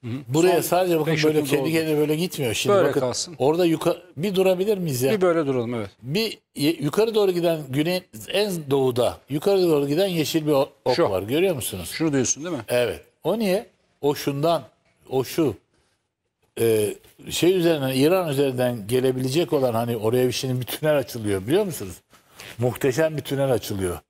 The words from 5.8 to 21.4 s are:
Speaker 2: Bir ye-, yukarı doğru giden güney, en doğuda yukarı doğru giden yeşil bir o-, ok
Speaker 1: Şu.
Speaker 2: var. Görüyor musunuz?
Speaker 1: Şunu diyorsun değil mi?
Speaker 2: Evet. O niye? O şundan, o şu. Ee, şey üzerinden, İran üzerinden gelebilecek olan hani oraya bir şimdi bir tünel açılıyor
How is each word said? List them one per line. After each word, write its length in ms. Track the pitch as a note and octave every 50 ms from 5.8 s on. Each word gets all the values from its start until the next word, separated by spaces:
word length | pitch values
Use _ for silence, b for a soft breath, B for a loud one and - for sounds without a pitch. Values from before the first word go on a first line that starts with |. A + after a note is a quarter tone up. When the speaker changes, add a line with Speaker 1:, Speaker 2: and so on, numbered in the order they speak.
| G#2 G2 - _
Speaker 2:
Bir 360 | - B2 C#3+ G3+ A3+ G#3+ - - _ _ _
ye-, 200 | - C#3+ D3 E3 E3
yukarı 360 | C#3+ D3 - - G#3+ A#3 G#3+
doğru 160 | G#3+ G#3 F#3+
giden 280 | F3+ F3 E3 F3 E3 D#3 D3 C3
güney, 340 | B2+ C#3 D3+ E3 F3+ F#3 F3+ _ - A2 - -
en 440 | - F#3+ G#3 G#3+ F#3 E3+ D3+ C3+
doğuda 460 | C#3+ C#3 C3+ C3 B2 B2 A#2+ G2+ E2+ - _ _
yukarı 320 | C3+ D3+ - G3+ G3 F#3+
doğru 260 | F3+ E3+ D#3 C#3+ C#3+ C#3
giden 200 | D3 D#3+ G3 G3
yeşil 400 | F3+ E3 D3 B2+ - D#3+ D#3 D3
bir 40 |
o-, 180 | D3+ C3+ C#3 - - _ _
ok 100 | B2+ B2+
Speaker 1:
Şu. 140 | - E3+ B2
Speaker 2:
var. 120 | G2 F#2 F#2+
Görüyor 320 | G2+ B2 D#3 F3+ G3 F3
musunuz? 340 | C3 A2 - - F#2 E2+ - -
Speaker 1:
Şunu 200 | - D#3 E3 C#3+
diyorsun 300 | C3+ B2 G#2+ - C3 D3
değil 100 | F3+ F3
mi? 60 | C3+ G#2+ -
Speaker 2:
Evet. 340 | B2 B2 B2 A2+ F2+ D2+ - _ _ _ _
O 160 | D3+ F#3+ A3+
niye? 260 | A3+ G3 F3+ G3+ A#3+ - _ _ _ _ _ _
O 140 | - C#3+ D3
şundan, 480 | C#3+ - C#3+ C#3+ C#3 C#3+ E3 E3+ D#3 - - _ _ _ _ _ _ _ -
o 140 | B2+ C3 B2
şu. 320 | - - - E3 C3+ G2+ - _ _ _ _ _ _ _ _ _ _ _ _ _ _ _ _ _ _ _ -
Ee, 360 | A#2 A2+ A2+ G#2+ G#2+ G2+ F#2+ - _ - _ _ - -
şey 280 | - - - E3+ F#3+ F#3
üzerinden, 340 | E3 E3+ E3 D3+ C3+ C3 C3
İran 340 | C3 C3+ D#3 F3+ F#3+ F3+ D#3+
üzerinden 580 | C#3+ C3+ C#3+ C#3 B2+ B2 B2+ B2 B2 A#2 G2 G2+
gelebilecek 680 | A#2+ B2+ B2+ C3 B2+ B2+ C3 C3 C3 D#3+ F3 D#3+ D#3
olan 200 | D3 C3 B2 A2+
hani 240 | A2+ A#2+ A#2+ A#2+ A2+
oraya 300 | G2+ A2 A2+ B2+ B2+ B2+
bir 40 |
şimdi 300 | A#2 - - C3 B2+ B2+
bir 40 | B2
tünel 320 | - - - - D#3 D3+ C#3+
açılıyor 500 | B2+ - - A#2+ A2 G#2 G2+ F#2+